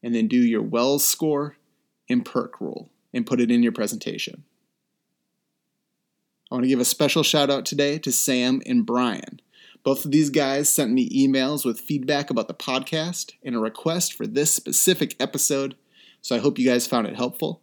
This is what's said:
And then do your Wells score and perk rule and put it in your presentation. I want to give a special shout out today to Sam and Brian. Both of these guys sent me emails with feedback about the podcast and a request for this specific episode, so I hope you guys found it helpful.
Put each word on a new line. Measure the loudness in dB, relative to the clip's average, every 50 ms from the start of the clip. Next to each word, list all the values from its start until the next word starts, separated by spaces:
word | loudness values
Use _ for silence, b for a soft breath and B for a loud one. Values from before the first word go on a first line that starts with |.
| -4
And | -2 0
then | 0 2 2
do | 4 4
your | 4 4 4 2 -2
Wells | 0 0 0 2 2 2 2 2
score | 0 0 0 0 -2 0 -2 -4 -6 -10 _ _ _ _ _ _ _ _ _ _ _
and | 0 0 0
perk | 0 -4 -4 -4 -4 -8 -10
rule | -10 -8 -8 -10 -14 _ _ _ _ _ -4
and | -4 -2
put | -2 2 2
it | 2 4
in | 4 4 4
your | 4 2
presentation. | 0 -4 -4 -4 -6 -8 -8 -8 -8 -10 -10 -12 -16 -20 _ _ _ _ _ _ _ _ _ _ _ _ _ _ _ _ _ _ _ _ _ _ _ _ _ _ _ _ _ _ _ _ _ _ _ _ _ _ _ _ _
I | -4
want | 0 2
to | 2
give | 2 2
a | 2
special | 0 0 0 0 2 2 2 2
shout | 2 2 2 2 2
out | 0 -2 -2
today | -4 -2 0 0 0 0 -4
to | -4 -2
Sam | -2 0 0 0 0 2 2 2 0 0 0
and | 0 2 2 2
Brian. | 2 0 0 0 0 -2 -6 -10 -14 -18 -20 _ b b b b b b b b
Both | 0 0 0 0
of | 2
these | 4 4 4 4
guys | 2 0 0 0 0 0 0 0 2
sent | 2 2 2
me | 2 2 2 2
emails | 2 4 4 4 4 2 2 0 -2 -2 -2
with | -4 -4 -4
feedback | -4 -4 -4 -4 0 0 -2 -2 0 -2
about | -2 -4 -2 -4
the | -8
podcast | _ -6 -4 -4 -4 -4 -2 -4 -4 -4 -4 -6 -8 -10 -10 -14 _ _
and | -6 -4
a | -4
request | -4 -4 -6 -4 -4 -2 -2 0 -2 -4 -4
for | -6 -10
this | -4 -2 0 2 2 0
specific | 0 -2 -2 0 2 4 4 4 2 0 -4 -2 _
episode, | -6 -4 -2 -2 -2 0 0 -2 -2 -4 -8 _ b b b b b b b b b
so | -4 -4
I | 2
hope | 2 0 2 2
you | 2
guys | 4 4 2 0
found | 0 -2 -2 -2
it | -2 -4
helpful. | -4 -6 -6 -4 -4 -6 -6 -6 -8